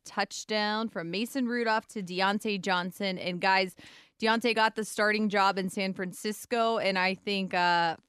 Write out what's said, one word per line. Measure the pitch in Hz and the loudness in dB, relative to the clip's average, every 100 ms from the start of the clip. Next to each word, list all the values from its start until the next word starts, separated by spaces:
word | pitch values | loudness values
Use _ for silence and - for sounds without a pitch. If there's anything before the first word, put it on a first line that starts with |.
touchdown | - - 202 - - 220 208 214 226 | -8 -4 -4 -4 -4 -2 0 -2 -4
from | 196 165 | -6 -4
Mason | 185 233 277 240 | -4 -2 -2 -2
Rudolph | 240 226 220 - | 0 2 0 -2
to | 220 | -8
Deontay | 180 180 190 202 220 202 | -6 0 2 2 -2 -2
Johnson. | 190 180 180 - 202 185 | 0 0 0 -4 -4 -4
And, | 180 175 | -4 -2
guys, | 190 190 185 - - - - - | 2 2 2 -4 -20 -20 -20 -4
Deontay | 220 226 233 220 | 0 2 2 2
got | 220 220 | 2 2
the | |
starting | 208 - 208 208 214 | -6 0 2 2 2
job | 202 196 196 | 4 4 2
in | 185 | -2
San | 208 190 | -2 -4
Francisco, | 190 185 180 214 208 - 233 226 226 | -2 -6 -6 -6 -6 -4 0 2 2
and | 185 190 | 2 2
I | 185 | 2
think, | 190 - 196 185 | 0 -2 -2 0
uh, | 180 175 175 170 - | 2 4 4 2 -2